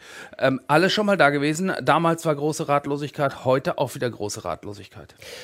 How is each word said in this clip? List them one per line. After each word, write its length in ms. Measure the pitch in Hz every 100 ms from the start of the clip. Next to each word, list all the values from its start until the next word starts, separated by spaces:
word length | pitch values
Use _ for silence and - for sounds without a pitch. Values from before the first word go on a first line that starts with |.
| - - - -
Ähm, 220 | 135 131 -
alles 240 | 156 180
schon 140 | 208 202
mal 100 | 185
da 140 | 143
gewesen. 420 | 143 147 156 190 -
Damals 420 | 135 151 170 165 160
war 100 | 143
große 320 | 151 156 147
Ratlosigkeit, 760 | 143 143 143 143 - 139 -
heute 340 | 127 135 175 -
auch 180 | 131 135
wieder 120 | 123
große 360 | 107 104 110
Ratlosigkeit. 720 | 90 80 98 101 98 - - - - -